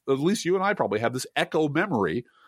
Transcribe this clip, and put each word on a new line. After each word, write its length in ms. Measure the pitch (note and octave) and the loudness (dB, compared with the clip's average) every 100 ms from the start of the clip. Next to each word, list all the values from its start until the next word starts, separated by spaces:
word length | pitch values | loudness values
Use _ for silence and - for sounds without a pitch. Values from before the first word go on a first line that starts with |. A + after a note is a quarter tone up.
| - | -4
at 100 | C3+ | 0
least 240 | E3 G#3+ | 0 0
you 120 | E3+ F#3 | 0 -2
and 80 | |
I 100 | - | 0
probably 260 | - G#2+ G#2+ | 0 2 2
have 140 | A2+ | 0
this 140 | B2+ - D3 | -2 -4 -4
echo 320 | E3+ D#3+ D#3 | 0 0 0
memory 560 | D3+ G3+ A#2+ E2+ A2 - _ | 0 0 0 0 -2 -6 _